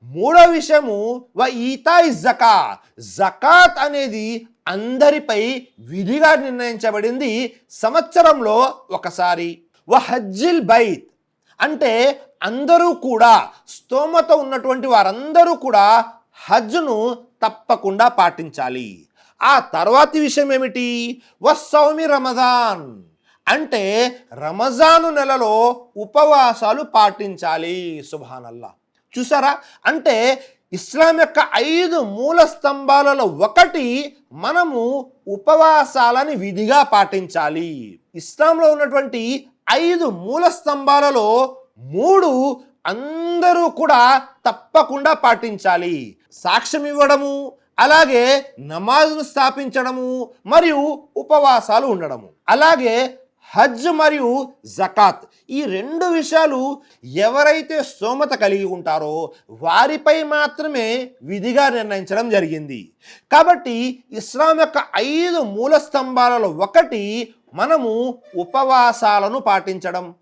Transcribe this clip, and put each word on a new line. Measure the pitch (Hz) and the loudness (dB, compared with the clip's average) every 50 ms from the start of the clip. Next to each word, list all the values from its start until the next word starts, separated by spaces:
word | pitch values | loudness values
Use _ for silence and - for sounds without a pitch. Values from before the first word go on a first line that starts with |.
| 117 | _
మూడో | 120 131 160 196 262 330 349 339 349 | -14 -8 -4 -2 4 8 8 8 8
విషయము | 339 320 302 311 320 302 294 247 214 202 208 226 240 247 247 _ _ - | 6 0 -2 2 0 0 0 0 -6 -6 -6 -6 -8 -10 -12 _ _ -4
వ | 247 262 | -4 -2
ఈతాయి | 262 240 233 254 269 262 _ 311 339 349 339 330 | -2 -4 -6 -6 -6 -4 _ 2 4 4 4 4
జకా, | 247 165 160 254 233 - 247 233 220 190 151 117 98 - _ _ _ _ | 0 -2 -2 -2 0 2 4 4 4 4 2 -2 -6 -14 _ _ _ _
జకాత్ | 117 104 92 - 196 185 - _ - 277 330 349 359 349 - - | -20 -18 -6 -4 -4 -4 -4 _ 2 4 6 8 8 6 4 0
అనేది | 269 294 285 285 277 262 208 220 214 220 233 233 233 _ _ _ _ - | -4 -4 -4 -4 -6 -6 -6 -8 -8 -8 -10 -10 -12 _ _ _ _ -10
అందరిపై | 180 196 214 233 254 262 294 294 294 302 285 - 226 208 220 240 269 254 254 _ _ _ | -8 -8 -8 -8 0 4 4 4 4 2 -2 -4 -4 -2 -2 -4 -4 -8 -10 _ _ _
విధిగా | 113 117 151 185 196 175 247 294 311 320 320 | -20 -14 -10 -8 -6 -4 -2 2 4 4 4
నిర్ణయించబడింది, | 285 269 269 254 247 240 240 233 214 - 226 208 208 208 226 240 262 294 262 214 226 262 233 - _ _ _ | 4 0 -6 -8 -8 -8 -8 -8 -4 -4 -4 -4 -2 -4 -4 -4 -4 -4 -4 -4 -4 -6 -6 -10 _ _ _
సంవత్సరంలో | - - - 220 254 330 311 320 - 359 339 330 311 277 240 214 214 226 254 269 262 - _ _ | -16 -4 -4 -2 0 0 -2 0 2 4 6 6 4 4 0 0 2 2 2 0 -2 -8 _ _
ఒకసారి. | 185 180 - 180 170 - 180 180 175 170 175 170 170 _ _ _ _ _ _ - | -12 -10 -10 -10 -6 -2 -2 -2 0 -2 -4 -8 -10 _ _ _ _ _ _ 2
వ | 214 | 2
హజ్జిల్ | 262 254 - 240 254 220 196 185 190 254 349 359 330 | 2 2 2 -4 -4 -4 -8 -8 -4 -2 0 0 0
బైత్ | 254 175 226 233 233 220 175 135 - _ _ _ _ _ _ _ _ _ _ _ | 2 2 2 4 4 2 -2 -6 -10 _ _ _ _ _ _ _ _ _ _ _
అంటే | - 277 311 262 302 254 220 226 240 277 285 277 - _ _ _ - | -4 -4 -2 -2 -2 0 0 2 0 0 0 -2 -10 _ _ _ -8
అందరూ | 190 220 254 285 294 339 339 339 349 339 | -8 -6 -6 0 2 4 4 4 2 -2
కూడా, | - - 262 247 220 233 233 226 190 117 - - _ _ _ | -4 -6 -4 0 4 6 6 6 6 4 -2 -12 _ _ _
స్తోమత | - - _ _ - 262 294 320 330 330 320 330 | -20 -20 _ _ -4 -4 -4 0 0 0 2 4
ఉన్నటువంటి | 330 311 285 269 269 254 220 262 254 262 233 269 | 2 2 2 -2 -6 -6 -4 -4 -4 -4 -2 2
వారందరూ | 247 214 196 185 196 233 269 302 320 339 339 339 339 | 2 4 4 2 0 -6 -8 0 4 4 4 4 4
కూడా | 247 - 262 220 202 202 202 220 226 226 233 - _ _ _ _ _ - - | -4 -4 0 2 4 4 6 4 4 2 -2 -10 _ _ _ _ _ -6 0
హజ్ను | 185 233 240 214 226 349 330 294 233 214 220 247 247 240 - _ _ _ - | 0 0 0 0 -4 -4 -4 -2 -4 -4 -4 -4 -6 -8 -14 _ _ _ -6
తప్పకుండా | 220 214 - _ _ 247 220 - 196 196 202 226 240 | -6 -6 -6 _ _ -4 -2 -2 -6 0 2 2 2
పాటించాలి. | 233 - 185 175 165 - 170 156 - - 135 127 127 127 123 107 95 85 76 _ _ _ _ _ _ _ - | 4 2 0 0 0 -4 -16 -14 -10 -10 -8 -8 -8 -10 -12 -12 -16 -20 _ _ _ _ _ _ _ _ 2
ఆ | 240 277 262 | 2 2 2
తర్వాతి | - - - 160 170 196 233 269 294 302 294 311 | 0 -2 -4 -2 -2 2 4 4 4 4 2 -2
విషయం | 302 285 - 302 285 277 269 | -2 -2 0 -2 0 0 0
ఏమిటి? | 262 262 254 202 254 247 240 240 240 233 240 247 247 _ _ _ _ 180 | -2 -2 -4 -6 -6 -6 -6 -6 -6 -8 -8 -10 -14 _ _ _ _ 0
వ | 254 302 | 0 0
సౌమి | 302 - - - 294 302 294 311 311 320 | 0 -2 -2 2 2 2 2 2 0 -2
రమజాన్ | 311 294 277 262 262 247 233 254 247 247 247 240 226 202 170 156 131 113 101 92 _ _ _ _ _ _ _ _ - | -2 -2 -2 -2 -4 -2 0 0 0 2 0 0 -2 -4 -6 -10 -18 -20 -20 -20 _ _ _ _ _ _ _ _ -2
అంటే | 208 294 311 - - 226 196 190 202 220 247 247 247 - _ _ - | -2 -2 -2 -4 -4 -4 -4 -2 0 0 -2 -2 -4 -8 _ _ -18
రమజాను | 120 143 156 170 196 226 269 254 233 311 311 330 330 330 330 | -12 -10 -10 -6 -4 -4 -4 2 4 6 6 6 6 4 2
నెలలో | 311 294 277 269 277 262 247 214 214 220 226 240 247 240 - _ _ 202 | -2 -2 -2 0 0 0 0 0 0 2 2 0 0 -4 -12 _ _ -16
ఉపవాసాలు | 208 190 _ 285 302 302 302 285 262 240 226 226 233 214 220 277 302 | -16 -4 _ 2 4 6 6 4 4 2 2 -2 -2 -2 -2 -2 -4
పాటించాలి. | - - 226 214 208 196 - 220 202 190 160 - 165 160 160 160 170 180 185 180 170 160 151 135 147 | -2 2 2 2 2 2 -2 -10 -10 -10 -8 -6 -6 -6 -4 -6 -6 -8 -8 -8 -10 -12 -12 -14 -14
సుబ్హానల్లా. | - 151 135 117 127 127 123 117 117 120 117 101 _ _ _ _ _ _ _ _ _ 240 | -16 -16 -16 -16 -20 -20 -20 -20 -20 -20 -20 -20 _ _ _ _ _ _ _ _ _ -10
చూసారా? | 254 247 302 285 262 277 285 - - _ _ _ _ | -4 0 0 0 2 0 -2 -2 -8 _ _ _ _
అంటే | - 285 320 - 320 254 220 226 254 262 262 - - _ _ _ _ - | -2 -2 0 0 0 0 2 2 0 0 -2 -6 -20 _ _ _ _ -14
ఇస్లాం | 185 - - - 269 320 330 330 320 | -14 -12 -10 -2 2 2 2 4 2
యొక్క | 330 311 - 311 277 - - | 0 0 2 -2 -2 0 0
ఐదు | 208 226 294 320 339 359 339 339 330 | -2 -2 0 -2 -2 -2 -2 -2 -4
మూల | 262 208 196 208 247 285 330 349 320 | -4 -6 -8 -6 -4 -2 4 4 4
స్తంభాలలో | 311 330 - - 285 277 277 277 269 277 277 285 285 277 277 254 | 2 2 -4 -4 -4 -4 -4 -2 2 2 2 4 2 0 0 -2
ఒకటి | 196 151 139 185 214 - - - 330 - 339 269 240 240 262 294 285 _ _ _ _ - | -4 -2 -2 -2 0 4 4 4 4 2 -6 -6 -4 -4 -6 -8 -8 _ _ _ _ -18
మనము | 147 175 226 302 339 359 330 285 240 226 240 262 277 254 262 _ _ _ - | -10 -6 -4 -2 -2 -2 -2 -2 -4 -4 -4 -6 -6 -8 -10 _ _ _ -12
ఉపవాసాలని | 196 196 - - 311 320 320 320 311 302 285 254 - 269 240 233 240 254 285 302 302 | -12 -6 0 2 4 4 6 6 4 4 2 0 0 0 0 2 2 0 -2 -4 -6
విధిగా | 226 180 196 190 180 214 208 277 285 277 | -8 -8 -8 -6 -6 -2 2 2 2 2
పాటించాలి. | 262 - 208 196 196 202 196 185 165 - - 156 147 151 160 170 170 156 139 117 104 92 82 _ _ _ | 4 2 0 0 0 -2 -8 -8 -6 -6 -4 -4 -4 -4 -6 -8 -10 -10 -14 -16 -18 -20 _ _ _ _
ఇస్లాంలో | 165 156 - - _ 294 320 330 320 330 311 | -18 -18 -18 -4 _ 2 2 2 2 2 2
ఉన్నటువంటి | 302 294 294 269 247 285 277 269 269 240 226 233 262 269 - _ _ _ _ - | 2 2 -2 -2 -2 -4 -4 -4 -6 -8 -6 -6 -6 -8 -10 _ _ _ _ -2
ఐదు | 226 277 330 339 359 339 339 | -2 0 0 0 0 0 -2
మూల | 277 202 170 175 196 254 311 349 339 | -4 -4 -6 -10 -8 -4 0 0 0
స్తంభాలలో | 339 - - 302 285 277 269 269 277 285 285 285 285 247 214 208 220 240 262 262 254 - _ _ _ _ | 0 0 -6 -6 -4 -2 0 2 2 4 2 2 0 0 0 2 2 2 0 -2 -4 -12 _ _ _ _
మూడు | 117 131 143 180 247 339 381 392 370 330 262 254 262 277 254 254 - _ _ _ _ | -20 -10 -6 -4 0 2 4 4 4 2 0 0 -2 -2 -4 -8 -14 _ _ _ _
అందరూ | 160 190 220 262 294 311 330 339 339 349 349 339 359 349 349 339 330 | -8 -8 -8 -10 -12 -10 -8 -8 -6 -4 0 2 2 2 2 0 -2
కూడా | 320 - 302 311 294 247 240 247 269 262 262 - _ _ _ 240 | -2 -4 0 2 4 4 6 4 4 2 0 -6 _ _ _ -4
తప్పకుండా | 226 - _ _ _ - 302 - 262 277 277 311 320 | -4 -4 _ _ _ 2 2 2 -2 -2 0 0 0
పాటించాలి. | 302 - 240 233 - - 233 214 196 - 196 180 170 175 175 170 147 127 107 95 _ _ _ | 2 2 2 2 2 -2 -10 -10 -4 -2 -2 -2 -2 -2 -4 -6 -8 -10 -12 -18 _ _ _
సాక్ష్యం | _ - - 180 180 233 233 - - 311 285 | _ -10 -6 -2 -2 -2 -2 -4 -6 -6 -6
ఇవ్వడము, | 294 294 285 285 277 285 277 277 277 277 277 277 269 - _ _ _ _ - | -6 0 0 2 2 4 2 0 -4 -6 -8 -10 -12 -16 _ _ _ _ 0
అలాగే | 240 269 302 320 330 262 269 240 240 254 277 277 269 - - - | 2 4 6 6 6 4 4 2 2 4 2 0 0 -6 -20 -20
నమాజ్ను | 135 143 156 170 196 214 254 285 311 311 311 302 | -18 -14 -12 -8 -2 0 2 4 4 2 0 -4
స్థాపించడము | 294 302 - 277 269 262 269 277 277 262 190 262 262 254 254 254 254 254 254 254 247 233 _ _ _ | -8 -8 -2 0 0 0 -2 -4 -10 -6 -4 -4 -4 -4 -6 -6 -8 -8 -6 -8 -10 -12 _ _ _
మరియు | 190 254 330 339 339 311 277 285 302 294 285 - _ _ - | 2 2 4 4 4 0 0 -2 -4 -6 -8 -12 _ _ -12
ఉపవాసాలు | 277 - 302 302 285 277 254 233 190 - 208 226 269 277 | -4 0 2 4 4 4 4 2 2 0 0 0 0 0
ఉండడము. | 214 185 165 151 135 117 107 90 _ _ _ - | -4 -4 -6 -10 -10 -12 -16 -20 _ _ _ 0
అలాగే | 208 254 302 320 330 285 254 233 226 240 262 254 254 - _ _ _ _ _ _ - | 2 4 4 4 4 4 2 -2 0 -2 -2 -4 -6 -14 _ _ _ _ _ _ 0
హజ్ | 185 226 254 240 226 254 | 2 2 2 2 -2 -4
మరియు | 349 339 311 311 302 302 294 269 233 240 269 269 254 _ _ _ | -4 0 2 2 2 2 0 -2 -2 -2 -4 -6 -8 _ _ _
జకాత్, | 214 202 - 190 185 - - 208 190 175 - - _ _ _ _ _ | -20 -8 -6 -6 -4 2 4 4 4 2 0 -12 _ _ _ _ _
ఈ | 247 277 302 | -8 -6 -6
రెండు | 240 185 190 208 269 311 330 359 | -4 -6 -6 -6 -6 -6 -4 -2
విషయాలు | 359 339 330 294 311 311 320 320 311 277 254 254 269 277 277 _ _ _ _ _ | -2 0 -2 -2 0 2 2 2 2 0 -2 -6 -6 -8 -10 _ _ _ _ _
ఎవరైతే | 123 127 160 202 226 247 277 294 302 302 320 311 311 320 311 262 | -10 -4 -2 -2 0 2 2 4 4 2 0 -2 -6 -6 -6 -6
స్తోమత | - - _ 196 220 247 269 294 285 269 | -8 -8 _ -8 -8 -4 -4 -4 -4 -2
కలిగి | 254 220 196 196 196 196 | -2 -2 -2 -2 -2 -4
ఉంటారో | 185 185 175 170 170 156 160 156 151 151 160 165 147 - _ _ _ | -6 -8 -8 -6 -6 -6 -4 -4 -6 -8 -8 -10 -10 -14 _ _ _
వారిపై | 113 110 139 165 170 202 240 285 302 302 302 311 302 320 320 | -20 -10 -4 -2 2 2 2 2 0 -2 2 2 2 2 0
మాత్రమే | 302 302 302 294 294 294 - 302 311 294 262 226 220 226 254 262 247 _ _ 120 | -4 -2 -2 -2 -2 -4 -6 -10 -6 -6 -6 -4 -4 -4 -6 -6 -10 _ _ -14
విధిగా | 139 185 208 185 240 247 277 285 277 | -10 -10 -8 -6 -2 0 2 2 2
నిర్ణయించడం | 240 240 220 214 202 196 185 - 190 208 233 240 | 0 -2 -6 -6 -8 -8 -8 -6 -6 -4 -4 0
జరిగింది. | 214 202 175 160 160 156 151 143 131 113 92 - _ _ _ - - _ _ _ | 0 -2 -2 -2 -6 -10 -10 -12 -14 -16 -16 -18 _ _ _ -20 -20 _ _ _
కాబట్టి | - 294 320 349 349 349 349 262 240 226 240 254 254 - _ _ | 4 4 6 6 4 0 0 -8 -6 -6 -6 -6 -8 -10 _ _
ఇస్లాం | - 214 214 - - 247 294 320 320 311 | -16 -16 -14 -12 -4 -2 0 0 2 2
యొక్క | 320 311 320 285 - - - | 0 -2 -2 -6 -6 -4 -4
ఐదు | - 220 269 294 320 339 359 339 339 | -4 -4 -2 -2 -2 -2 -2 -2 -4
మూల | 277 214 196 208 233 269 311 302 | -4 -6 -6 -6 -2 2 0 0
స్తంభాలలో | 302 302 - 277 262 262 254 254 247 240 247 240 220 190 | 0 0 -6 -4 -4 -4 -2 0 0 2 2 0 -2 -4
ఒకటి | 160 156 190 196 - 330 - - - 220 202 202 214 233 240 220 _ _ _ _ _ | -4 -4 -6 0 2 2 2 2 -2 -8 -6 -6 -8 -8 -10 -10 _ _ _ _ _
మనము | 156 208 277 320 311 254 226 220 226 240 262 240 247 _ - - | -6 -2 0 0 -2 -2 -2 -4 -4 -4 -6 -8 -10 _ -14 -10
ఉపవాసాలను | 180 175 349 - 269 277 262 262 254 240 240 226 233 - 214 208 208 196 202 220 277 | -10 -10 -4 -4 -2 0 2 2 4 4 2 2 0 -2 0 0 0 0 -2 -4 -4
పాటించడం. | 269 233 202 190 - 196 190 185 165 185 175 190 180 170 175 _ | -2 0 -2 -2 -2 -6 -12 -8 -8 -8 -8 -8 -10 -10 -18 _